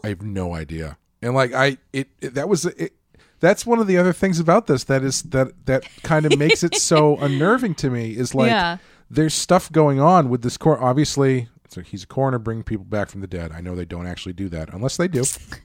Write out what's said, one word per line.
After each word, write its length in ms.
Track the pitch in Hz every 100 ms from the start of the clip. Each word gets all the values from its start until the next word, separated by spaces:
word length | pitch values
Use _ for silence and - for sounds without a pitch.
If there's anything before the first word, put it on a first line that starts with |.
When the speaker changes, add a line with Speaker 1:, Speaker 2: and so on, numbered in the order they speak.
Speaker 1:
I 40 | 107
have 120 | 92
no 320 | 104 95 90 85
idea. 420 | 76 80 78 73 _ -
And, 140 | 117 131
like, 180 | 131
I, 240 | 127 135 135 _
it, 140 | 135 135 -
it, 140 | -
that 160 | 127 160
was, 160 | 185 175
it, 280 | - - _ _ _ _ -
that's 240 | 165 208 233
one 140 | 233
of 80 | 208
the 100 | 180
other 160 | 180
things 260 | 175 196 170
about 280 | 165 190 -
this 180 | 135 -
that 180 | 135
is, 180 | 131 -
that, 420 | - 135 131 - -
that 180 | 131 - -
kind 220 | - 160 156
of 120 | 147
makes 260 | 151 156
it 120 | 170 415
Speaker 2:
<laughs> 60 |
Speaker 1:
so 360 | - 160 151 147
unnerving 580 | 143 139 165 247 240 156
to 140 | 143
me 260 | 123 113 110
is, 180 | 123
like, 160 | 131 131
Speaker 2:
Yeah. 280 | 220 175 175 _ _ -
Speaker 1:
there's 240 | - 156
stuff 380 | - - 180 -
going 280 | 156 151 135
on 300 | 151 185 135
with 120 | 123
this 160 | 120 -
cor-, 240 | 160 147
obviously, 680 | 127 131 147 - 135 131 117 _ _
so 140 | -
he's 220 | 90 98
a 40 | -
coroner 320 | - 135 123
bringing 240 | 110 113
people 220 | - 107 95
back 240 | 104 98
from 120 | 98
the 60 | 95
dead. 240 | 90 82
I 100 | 82
know 140 | 87 90
they 100 | 87
don't 220 | 87 87
actually 260 | 87 92
do 160 | 87 98
that 240 | 82 80
unless 240 | 92 123 -
they 100 | 175
do. 160 | 151 120 - - -